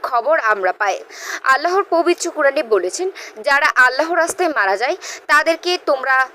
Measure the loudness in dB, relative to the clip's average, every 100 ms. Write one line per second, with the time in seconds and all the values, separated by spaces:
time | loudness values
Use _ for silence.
0 | -4 -2 0 0 0 0 -2 -2 -2 -4
1 | -8 -16 -12 -4 0 0 2 0 2 2
2 | 2 0 -4 0 0 0 0 0 0 -4
3 | -6 -8 -14 -6 0 2 2 4 2 2
4 | 0 0 0 0 -2 0 0 0 -2 -4
5 | -10 -10 2 2 4 0 -2 -2 0 0
6 | 2 2 0